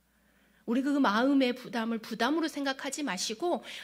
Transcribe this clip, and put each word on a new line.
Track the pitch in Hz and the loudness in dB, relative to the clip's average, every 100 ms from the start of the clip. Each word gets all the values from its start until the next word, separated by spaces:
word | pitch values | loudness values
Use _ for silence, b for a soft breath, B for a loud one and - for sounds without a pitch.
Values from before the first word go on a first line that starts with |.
| _ b b b b b | _ b b b b b
우리 | - 247 | -2 0
그 | 269 | 2
마음의 | 277 240 214 262 277 247 | 4 4 4 4 6 4
부담을 | 247 - 240 226 226 | 0 -6 -4 -4 -4
부담으로 | - 214 233 330 320 | -6 -2 0 2 -2
생각하지 | 285 277 269 277 311 | -2 -4 -4 -6 -6
마시고 | 269 185 - 220 349 277 B B | -4 -4 -6 -4 -2 -2 B B